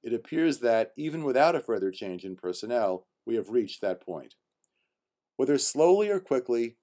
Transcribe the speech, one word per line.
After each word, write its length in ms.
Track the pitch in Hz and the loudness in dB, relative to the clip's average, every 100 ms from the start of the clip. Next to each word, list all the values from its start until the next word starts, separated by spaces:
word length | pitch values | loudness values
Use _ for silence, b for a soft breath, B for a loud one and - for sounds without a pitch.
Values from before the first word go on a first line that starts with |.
It 100 | - | -4
appears 460 | 117 - 160 165 143 | -6 -4 0 0 2
that, 340 | 120 113 113 - | 2 2 2 -4
even 300 | 156 160 147 | -8 -4 0
without 300 | 127 156 156 | 4 4 2
a 40 | |
further 320 | 117 107 95 | -2 -2 -2
change 320 | 92 98 90 | -6 -10 -10
in 140 | 95 92 | -10 -8
personnel, 720 | 90 90 107 120 104 92 _ _ - | -8 -6 -2 0 0 -2 _ _ -4
we 100 | 113 | -4
have 140 | 110 | 0
reached 320 | 120 101 - | -2 -2 -4
that 180 | 101 90 | -4 -4
point. 360 | - 80 62 _ _ _ _ _ _ _ _ _ _ - | -8 -12 -14 _ _ _ _ _ _ _ _ _ _ -2
Whether 220 | 135 143 | 2 2
slowly 520 | - 143 165 196 208 | 2 4 6 6 2
or 120 | 196 | -2
quickly, 560 | 190 135 - 120 117 _ | 0 -2 0 0 0 _